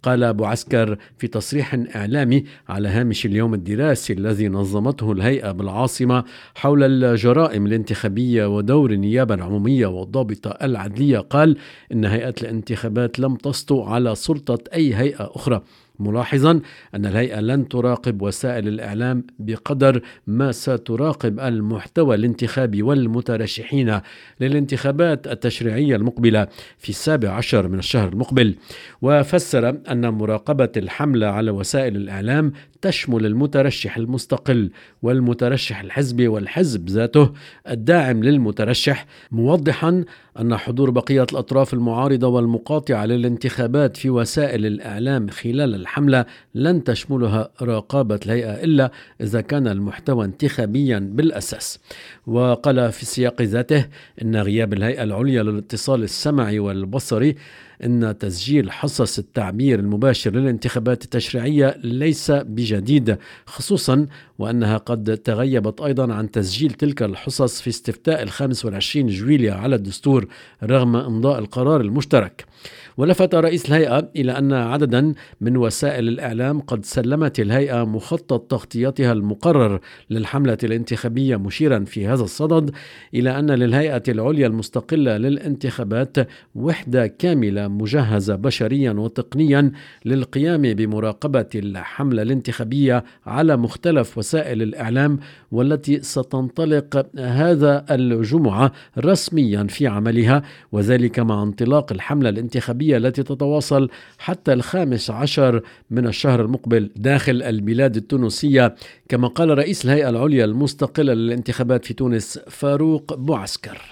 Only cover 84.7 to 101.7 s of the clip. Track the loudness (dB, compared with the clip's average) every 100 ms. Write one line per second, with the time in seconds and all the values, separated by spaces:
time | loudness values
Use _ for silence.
84.7 | -6 -2 0 2 2 0 -2 -2 -4 -4
85.7 | -4 -4 -2 -2 -2 -2 -6 _ -6 -4
86.7 | -4 0 0 0 0 0 2 2 0 -2
87.7 | -4 0 0 2 2 0 0 -2 -2 0
88.7 | 2 0 0 -4 -6 -6 0 2 4 4
89.7 | 0 -20 -12 -2 -2 -2 -2 0 2 2
90.7 | 0 -2 -2 -4 -4 -2 -2 -2 -6 -6
91.7 | -8 -12 -4 -2 0 0 -2 -4 -8 -4
92.7 | 0 2 2 -2 _ -10 0 2 2 0
93.7 | -2 0 2 0 -4 -4 -2 -2 -2 -4
94.7 | -4 -2 2 2 0 -6 -20 _ 0 0
95.7 | 0 0 -2 -2 -6 -4 -4 -4 -2 0
96.7 | 0 0 -4 -4 -6 -2 2 4 4 4
97.7 | 2 0 0 2 0 2 2 2 4 2
98.7 | 2 -12 -2 2 2 2 0 2 2 -2
99.7 | 0 -2 0 0 2 4 4 0 -16 -6
100.7 | -2 2 4 2 0 0 0 -2 -2 2